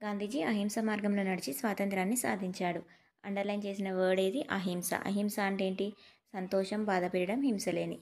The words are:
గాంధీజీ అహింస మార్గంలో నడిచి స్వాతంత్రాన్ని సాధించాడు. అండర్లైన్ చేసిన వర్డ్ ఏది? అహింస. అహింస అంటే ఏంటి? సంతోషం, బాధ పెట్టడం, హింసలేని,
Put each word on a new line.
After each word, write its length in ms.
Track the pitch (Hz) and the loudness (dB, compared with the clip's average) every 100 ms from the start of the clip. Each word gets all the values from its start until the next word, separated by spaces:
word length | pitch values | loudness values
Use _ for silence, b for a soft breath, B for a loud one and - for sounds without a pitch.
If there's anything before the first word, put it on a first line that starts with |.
గాంధీజీ 380 | 214 202 208 269 | -4 -4 -2 -2
అహింస 380 | 320 214 208 220 | 0 0 0 0
మార్గంలో 440 | 220 208 208 202 | 0 0 2 2
నడిచి 300 | 190 185 220 | 2 0 -2
స్వాతంత్రాన్ని 600 | 277 220 196 202 196 185 240 | -4 -2 0 0 0 0 0
సాధించాడు. 680 | 254 208 185 185 180 170 - b b _ 202 | 0 -2 -2 -2 -2 -2 -6 b b _ -6
అండర్లైన్ 380 | 196 202 208 202 | -2 -2 -2 -4
చేసిన 260 | 196 190 | -4 -2
వర్డ్ 300 | 185 185 185 | 2 4 4
ఏది? 220 | 190 240 - | 4 0 -2
అహింస. 420 | 190 185 180 175 | -2 0 -2 -2
అహింస 460 | - - 202 208 214 | -2 0 0 0 0
అంటే 260 | 196 196 190 | 0 2 0
ఏంటి? 280 | 190 202 B B B _ | 0 -4 B B B _
సంతోషం, 520 | 196 185 190 190 208 214 | -8 0 0 2 0 2
బాధ 180 | 185 | 2
పెట్టడం, 380 | 180 185 180 240 | 2 2 2 2
హింసలేని, 580 | 277 202 190 170 170 - | 2 2 0 0 -2 -4